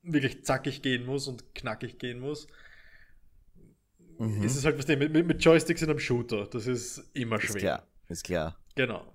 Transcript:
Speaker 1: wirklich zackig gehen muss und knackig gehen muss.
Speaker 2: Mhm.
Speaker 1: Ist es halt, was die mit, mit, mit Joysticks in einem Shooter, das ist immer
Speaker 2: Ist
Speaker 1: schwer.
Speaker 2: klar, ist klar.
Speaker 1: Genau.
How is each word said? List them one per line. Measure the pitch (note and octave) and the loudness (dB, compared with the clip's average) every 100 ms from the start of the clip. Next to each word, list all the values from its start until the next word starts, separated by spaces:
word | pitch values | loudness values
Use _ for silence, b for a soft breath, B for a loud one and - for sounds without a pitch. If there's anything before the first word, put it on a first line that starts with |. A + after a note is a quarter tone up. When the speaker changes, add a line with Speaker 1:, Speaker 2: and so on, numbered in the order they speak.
Speaker 1:
wirklich | F3 D3+ C3 - | 2 2 2 -2
zackig | - C3 C#3+ C3+ | -2 0 -2 -2
gehen | C3+ B2 | -2 0
muss | B2 C#3 C3+ | -2 -4 -4
und | B2 - | -10 -14
knackig | - B2 G#2+ A#2+ - | -8 -8 -6 -8 -8
gehen | B2 A#2+ | -10 -8
muss. | C3+ D3+ - b b b b b b b - - - - - _ _ _ - - | -8 -8 -12 b b b b b b b -20 -20 -20 -20 -20 _ _ _ -20 -4
Speaker 2:
Mhm. | A2 G#2 | -4 0
Speaker 1:
Ist | G#2 C#3 | 0 2
es | |
halt, | D3 C#3+ | 0 0
was | - | 0
die | C#3 | 2
mit, | D3+ | 4
mit, | D#3 E3+ | 4 4
mit | - | 6
Joysticks | E3 D#3+ D#3+ E3+ | 8 8 6 0
in | D#3+ | 0
einem | C#3+ | 0
Shooter, | - A#2+ A#2 G#2+ G2+ | 0 0 0 -4 -4
das | B2 A#2 | -6 -2
ist | B2 - - - | -4 -4 -12 -10
immer | - A#2 G#2+ | -6 -2 -2
Speaker 2:
Ist | - | -2
Speaker 1:
schwer. | G2+ | 0
Speaker 2:
klar, | F#2+ B1 _ - - | 0 -2 _ -20 -12
ist | F2 | -10
klar. | - F2 D#2+ - - - | -2 -2 -2 -6 -10 -2
Speaker 1:
Genau. | B2 F#2+ - | -2 -2 -12